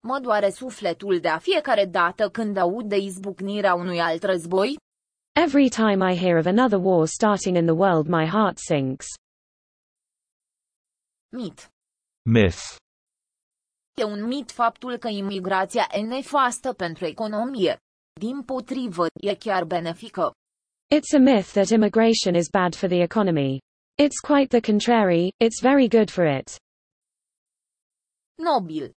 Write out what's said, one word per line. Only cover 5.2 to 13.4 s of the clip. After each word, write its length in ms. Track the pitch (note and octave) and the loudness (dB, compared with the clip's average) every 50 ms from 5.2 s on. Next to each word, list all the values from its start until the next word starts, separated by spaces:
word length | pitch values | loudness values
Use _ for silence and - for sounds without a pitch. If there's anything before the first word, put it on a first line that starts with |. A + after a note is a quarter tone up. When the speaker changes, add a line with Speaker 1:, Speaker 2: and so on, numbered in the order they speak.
| _ _ | _ _
Speaker 2:
Every 380 | _ D4 E4 E4 C4+ C#4+ C#4 B3+ | _ 0 0 2 4 4 4 4
time 420 | - - A3 G#3+ G3+ F#3+ F#3 F#3 | 2 0 0 2 2 2 2 0
I 60 | F#3 F3 | 0 0
hear 200 | F#3 F3+ F3 E3 | 2 2 2 2
of 80 | D#3+ | 2
another 340 | F3+ F#3 A3 B3+ B3+ G#3 F#3+ | 2 2 2 2 2 2 0
war 260 | F3 F#3+ F#3 E3+ D#3 | 2 2 2 2 2
starting 500 | D#3+ - - A#3 G#3+ G#3 F#3+ - G3 F3+ | 0 -2 0 0 0 0 0 -2 0 0
in 100 | F3 E3 | 2 2
the 80 | E3+ D#3+ | 2 2
world, 340 | D#3+ F#3+ G3 F3+ D#3+ D3+ D#3 | 2 2 2 2 2 0 0
my 180 | F3+ E3 D#3+ D#3+ | 0 0 0 0
heart 300 | E3 G#3+ A3 F#3+ - - | 0 0 0 0 -2 -6
sinks. 480 | - - E3+ C#3+ C3+ C3 C3 - - - - - _ _ _ _ _ _ _ _ _ _ _ _ _ _ _ _ _ _ _ _ _ _ _ _ _ _ _ _ _ _ _ _ _ _ _ _ _ _ _ _ _ _ | -4 -2 -2 -2 -2 -4 -6 -8 -10 -16 -18 -18 _ _ _ _ _ _ _ _ _ _ _ _ _ _ _ _ _ _ _ _ _ _ _ _ _ _ _ _ _ _ _ _ _ _ _ _ _ _ _ _ _ _
Speaker 1:
Mit. 400 | - B3+ A#3+ F3 - - - _ _ _ _ _ _ _ _ _ _ _ _ A#2 | -14 -12 -12 -12 -14 -16 -20 _ _ _ _ _ _ _ _ _ _ _ _ 2
Speaker 3:
Myth. 460 | A2+ A#2 G#2 F#2 F2 - - - - - _ _ _ _ _ _ _ _ _ _ _ _ | 4 4 4 4 0 -4 -12 -18 -18 -20 _ _ _ _ _ _ _ _ _ _ _ _